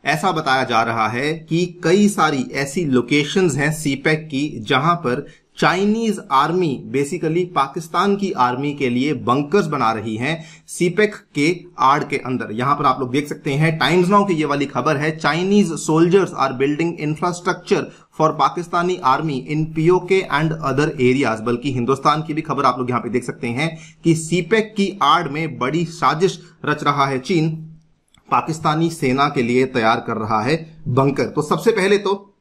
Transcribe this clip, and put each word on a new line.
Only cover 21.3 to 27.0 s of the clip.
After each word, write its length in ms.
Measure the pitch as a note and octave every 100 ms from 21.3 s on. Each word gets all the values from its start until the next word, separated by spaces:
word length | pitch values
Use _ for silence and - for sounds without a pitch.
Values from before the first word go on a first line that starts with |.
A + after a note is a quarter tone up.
| A2
बल्कि 320 | A2+ A#2+ C#3+
हिंदुस्तान 500 | B2 A#2+ C3 D3+ D3+
की 120 | D#3
भी 80 | D3+
खबर 220 | D3+ C3+
आप 140 | C3+ B2
लोग 120 | B2
यहां 100 | B2
पे 80 | A#2+
देख 160 | B2
सकते 240 | A#2+ - A#2
हैं 220 | A#2 D#3+ - - _
कि 100 | E3+ D#3+
सीपैक 560 | - F3 E3 A3 A3 -
की 160 | G3 -
आड़ 260 | C#3 E3 D#3
में 300 | D3 E3 A#2+
बड़ी 260 | B2 D#3+ E3
साजिश 460 | - C3 D3+ F#3 - - _
रच 200 | - D3
रहा 220 | C#3+ C#3+